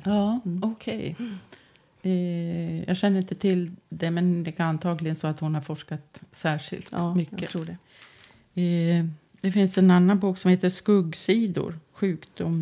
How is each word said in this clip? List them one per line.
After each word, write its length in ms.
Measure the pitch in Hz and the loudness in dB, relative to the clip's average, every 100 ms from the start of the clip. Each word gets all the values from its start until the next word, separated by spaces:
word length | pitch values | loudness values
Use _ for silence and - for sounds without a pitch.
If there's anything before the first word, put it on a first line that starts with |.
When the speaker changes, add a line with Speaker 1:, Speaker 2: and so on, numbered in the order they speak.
| 190 | -2
Speaker 1:
Ja, 360 | 208 202 240 220 | 0 0 -2 -4
Speaker 2:
Mm. 200 | 175 208 | -4 -4
Speaker 1:
okej. 520 | 220 - 220 - 170 233 190 - - _ _ _ _ | -6 -8 -8 -8 -8 -10 -12 -18 -20 _ _ _ _
Eh, 800 | 185 180 180 170 170 170 170 165 - | -2 -2 -2 -4 -4 -4 -4 -6 -4
jag 120 | 180 | 0
känner 220 | 202 190 | 2 2
inte 140 | 185 180 | 0 -2
till 360 | 196 185 170 180 _ | 0 0 -2 -8 _
det, 220 | 160 165 | -6 -4
men 340 | 170 180 170 165 | 0 2 0 -2
det 160 | 156 | -2
är 40 | 165 | -2
antagligen 520 | 156 175 170 160 156 | 0 -2 -4 -4 -4
så 100 | 156 | -4
att 140 | 151 | -4
hon 140 | 156 156 | -4 -4
har 80 | |
forskat 580 | 143 160 - 151 - - - | -6 -12 -10 -12 -12 -20 -20
särskilt 560 | - 165 151 - - - | -6 -4 -4 -6 -12 -10
Speaker 2:
Ja, 220 | - 170 180 | -6 -2 -2
Speaker 1:
mycket. 260 | 165 190 | -2 -6
Speaker 2:
jag 100 | 180 | -8
tror 140 | 175 160 170 _ - - - - - _ - | -8 -8 -12 _ -20 -20 -20 -20 -20 _ -2
det. 80 | |
Speaker 1:
Eh, 420 | 175 170 165 170 165 156 _ _ | 0 2 2 2 0 -4 _ _
det 120 | 196 | 0
finns 260 | 196 190 190 | 2 2 6
en 120 | 185 | 8
annan 280 | 180 180 202 | 8 8 4
bok 200 | 196 185 | 2 0
som 120 | 185 | 2
heter 180 | 180 185 | 4 2
Skuggsidor, 1080 | 185 - 202 165 160 - 220 220 160 139 160 - | -2 2 2 2 -4 0 2 2 -2 -4 -8 -16
sjukdom, 680 | - 196 165 - - 170 165 | -4 -2 -2 -8 -6 -2 0